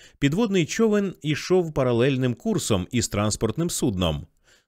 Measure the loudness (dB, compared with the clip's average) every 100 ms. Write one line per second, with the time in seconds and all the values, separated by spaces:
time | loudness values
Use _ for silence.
0 | -20 _ 0 0 0 0 0 0 2 2
1 | -2 -6 -6 -6 0 0 2 0 2 2
2 | 2 2 0 -2 -2 -2 0 0 0 -2
3 | -2 0 -2 0 -2 -2 -4 0 -2 0
4 | 0 0 -6 _ _ _